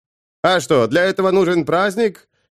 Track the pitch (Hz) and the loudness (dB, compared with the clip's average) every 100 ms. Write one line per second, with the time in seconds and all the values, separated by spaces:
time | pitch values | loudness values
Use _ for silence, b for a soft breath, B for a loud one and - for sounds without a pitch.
0 | _ _ _ _ 170 180 131 139 113 165 | _ _ _ _ 0 0 0 0 2 0
1 | 190 190 190 190 175 175 143 170 202 190 | 0 0 0 0 0 0 0 -2 -2 -2
2 | 220 - _ _ _ | -4 -4 _ _ _